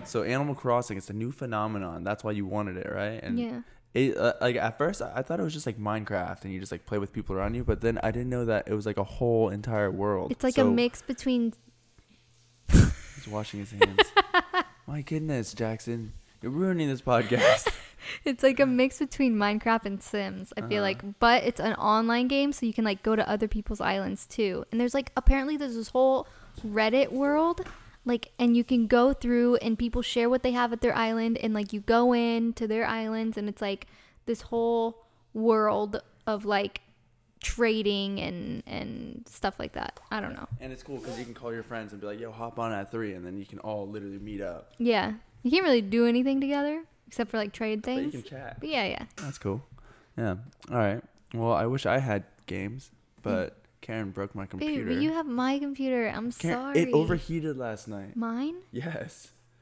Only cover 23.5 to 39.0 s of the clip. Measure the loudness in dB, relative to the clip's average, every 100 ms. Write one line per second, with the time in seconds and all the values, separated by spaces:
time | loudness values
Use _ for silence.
23.5 | -2 -4 -4 -2 -2 -2 -6 -6 -2 -2
24.5 | -2 -4 0 0 0 -2 4 6 6 4
25.5 | -2 -2 -6 -2 4 6 4 0 -12 -20
26.5 | -12 -4 0 4 4 2 2 2 4 2
27.5 | 0 -6 -12 -20 -8 -2 -2 -4 0 4
28.5 | 4 4 2 4 6 6 4 2 4 4
29.5 | 4 2 0 0 -2 -2 0 2 2 2
30.5 | 0 0 2 0 2 0 0 0 0 0
31.5 | -2 -2 -4 2 4 6 4 2 2 0
32.5 | -2 -2 0 0 -2 -4 -2 -4 -4 -6
33.5 | -4 -4 -4 -8 -20 -20 _ -6 -6 -4
34.5 | 0 2 2 0 -4 _ _ _ 0 4
35.5 | 6 4 2 0 -4 -10 _ -4 -2 0
36.5 | 0 0 -6 _ _ _ _ _ -10 -4
37.5 | 2 2 4 2 0 -2 -4 -6 -6 -8
38.5 | -8 -8 -10 -8 -10